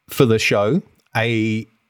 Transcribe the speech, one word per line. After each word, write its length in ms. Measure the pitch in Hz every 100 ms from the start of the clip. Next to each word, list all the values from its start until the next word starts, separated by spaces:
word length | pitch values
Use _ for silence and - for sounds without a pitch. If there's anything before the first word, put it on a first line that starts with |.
| _
for 160 | - 131
the 140 | 110
show, 420 | - 113 104 160 - _ _ 120
a 520 | 117 113 110 110 110 _ _